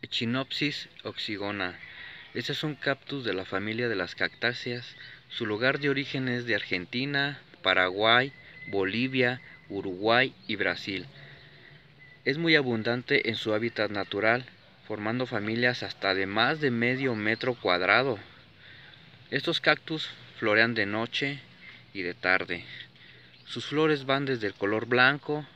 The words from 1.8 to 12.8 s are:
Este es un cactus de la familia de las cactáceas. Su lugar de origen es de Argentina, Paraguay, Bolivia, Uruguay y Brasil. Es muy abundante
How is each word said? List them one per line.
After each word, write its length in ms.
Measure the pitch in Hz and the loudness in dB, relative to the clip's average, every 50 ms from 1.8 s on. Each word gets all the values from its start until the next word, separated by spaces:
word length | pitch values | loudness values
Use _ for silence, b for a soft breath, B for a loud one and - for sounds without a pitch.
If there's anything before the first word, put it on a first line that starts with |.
| B B B B B B B B B B B | B B B B B B B B B B B
Este 160 | - 127 - | -6 -4 -4
es 120 | 147 131 - | -4 -4 -4
un 120 | 156 147 | -4 -4
cactus 500 | - - 151 135 - - - 139 139 127 | -2 -2 -2 -2 -2 -4 -8 -8 -6 -4
de 80 | 117 90 | -2 -2
la 100 | 95 95 | -2 -4
familia 460 | - - 95 98 107 110 113 123 120 | -4 -4 -4 -2 -2 -2 -2 -2 -2
de 60 | 113 | 0
las 180 | 95 90 87 - | -2 -2 -4 -4
cactáceas. 720 | - 95 87 - - - 117 123 - - 127 120 123 123 - - B B B B B B B | -2 -4 -4 -2 -2 -2 -2 -2 -2 -6 -6 -6 -8 -8 -14 -18 B B B B B B B
Su 180 | - - 123 107 | -6 -4 -2 -2
lugar 320 | 104 104 120 131 139 147 | -2 2 2 2 2 2
de 100 | 139 143 | 0 0
origen 380 | 139 135 139 - - 139 131 127 | 0 0 -2 -4 -4 -4 -2 -2
es 180 | 123 123 120 | -2 -2 -2
de 80 | 120 110 | 0 -2
Argentina, 880 | 101 - - - 90 90 85 - 120 131 143 143 143 139 143 143 135 - - - - - | -2 0 -2 -4 -4 -4 -4 -4 -4 -4 -2 -2 -2 -2 -2 -4 -8 -16 -20 -20 -4 0
Paraguay, 680 | 95 92 92 92 92 90 98 107 110 117 120 127 139 - B B B B B - - | 2 4 4 4 2 2 2 4 6 6 6 4 2 -2 B B B B B -12 -4
Bolivia, 760 | 98 98 95 95 98 113 123 131 131 131 123 123 127 127 B B B B B - | 0 0 0 2 2 0 0 0 2 2 2 2 0 -2 B B B B B -8
Uruguay 640 | - 98 95 98 92 90 101 107 113 120 131 135 - - - | -8 -6 -4 -4 -6 -2 2 4 6 6 4 2 0 -10 -8
y 120 | - 113 98 | -6 -4 0
Brasil. 500 | 98 92 90 - - - 98 92 90 - B B B B B B B B B B B B B B B B B B - - - - _ | 0 0 0 -2 -4 -6 -6 -6 -6 -10 B B B B B B B B B B B B B B B B B B -20 -20 -20 -6 _
Es 140 | - 135 156 | -2 -2 0
muy 180 | 170 165 160 | 2 4 4
abundante 760 | 151 143 127 120 110 | 4 4 4 0 0